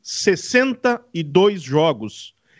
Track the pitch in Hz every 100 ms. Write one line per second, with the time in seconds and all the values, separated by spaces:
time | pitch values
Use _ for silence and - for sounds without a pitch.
0 | - - - 185 - 247 262 247 247 240
1 | _ 165 147 175 208 196 127 147 160 120
2 | 107 - - _ _